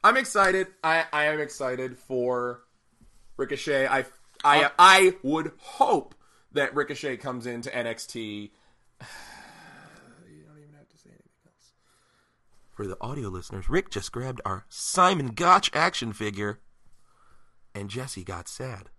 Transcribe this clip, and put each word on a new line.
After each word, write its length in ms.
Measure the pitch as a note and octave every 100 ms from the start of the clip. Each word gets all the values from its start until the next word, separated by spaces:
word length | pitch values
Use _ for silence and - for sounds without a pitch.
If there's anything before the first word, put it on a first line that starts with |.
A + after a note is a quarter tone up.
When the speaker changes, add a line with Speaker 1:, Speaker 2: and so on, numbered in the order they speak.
Speaker 1:
I'm 140 | G#3 B3+
excited. 500 | B3+ G#3 F#3+ F#3 F#3 _
I, 220 | D#3+ E3 D#3+
I 120 | D3+ D3+
am 140 | D3+
excited 580 | D3 - C3 B2+ C3 B2
for 640 | - C3 B2 B2 B2 B2 _ _ _ _ - - - -
Ricochet. 500 | - C#3 - C#3 C3+
I, 180 | C3+ B2 - - _
I, 200 | D3 D3 -
Speaker 2:
Uh, 40 | -
Speaker 1:
I 360 | F3+ F#3+ F#3 F#3
would 280 | C3 D#3 D#3 -
hope 560 | - - - F#3 - - _ _ _
that 200 | C#3+ C3+ C#3+
Ricochet 420 | C#3 C#3+ D3 A#2+
comes 280 | C#3 B2+ A#2+
into 280 | A#2+ A#2 B2
N 120 | A#2
X 180 | A2+ -
T. 440 | A#2+ A2 G#2 G#2 _ _ _ _ _
<sighs> 60 | B2+ - - - - - - - - - - - E3+
You 160 | D#3 D#3
don't 100 | D3+
even 160 | D3 D3
have 100 | _
to 80 | D#3+
say 120 | _
anything 200 | - _ _ _
else. 260 | _ _ _ _ _ _ _ _ _ _ - -
For 140 | - G2+
the 100 | F#2
audio 280 | A2+ D3 G#2+
listeners, 400 | F#2 - F#2+ F#2
Rick 200 | E3+ -
just 200 | G#2 -
grabbed 300 | A#2+ C3 A#2+ G2+
our 200 | F#2+ -
Simon 580 | - - F#3 F3+ F#3 C3
Gotch 420 | G#2+ F3 F#3 -
action 400 | D3 E3+ - A#2
figure, 460 | G2+ G#2 G2+ G#2 G#2 - _ - - - _ - - - _ - G2+
and 140 | G2+
Jesse 340 | A2 C3 -
got 240 | F2 F2 -
sad 420 | - C3 G#2 F#2+